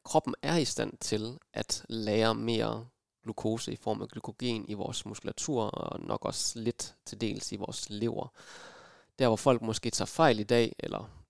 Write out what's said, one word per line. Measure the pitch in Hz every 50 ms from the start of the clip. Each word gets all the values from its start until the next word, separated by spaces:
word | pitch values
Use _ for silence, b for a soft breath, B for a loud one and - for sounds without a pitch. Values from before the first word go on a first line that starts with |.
| -
kroppen | - - 156 - - - - -
er | 139 165
i | 170 139
stand | - - - 117 107 - -
til | - - 110 107 107 113 127 - _ _ -
at | 107 107 - - - - -
lagre | 113 113 107 107 104 110 110 113 113
mere | 113 113 117 117 110 113 110 110 110 117 123 _ _ _ _ _ _ -
glukose | 113 107 - - 110 110 113 - - 120
i |
form | - - 110 107 104 104
af | -
glykogen | - 107 - - 104 - 127 123 117 110 101 -
i | 107
vores | 101 98 - - - -
muskulatur, | 107 104 - - 101 - - - - 147 120 107
og | 101 - - 50 50 50 - 50
nok | - 107 - -
også | 101 - - - - - 120
lidt | 110 120 - - - - - _ -
til | - - 101
dels | - 107 107 107 - - -
i |
vores | 101 101 107 - - - -
lever. | 104 104 110 117 - - - - B B B B B B B B B B B B B B B B B -
Der, | 135 120
hvor | 110
folk | 107 - 143 127 113 113
måske | 110 107 - - 120
tager | - - -
fejl | - - - 160 147 117 107
i | 104
dag, | - 120 120 117 - - -
eller | - - - - - - - - -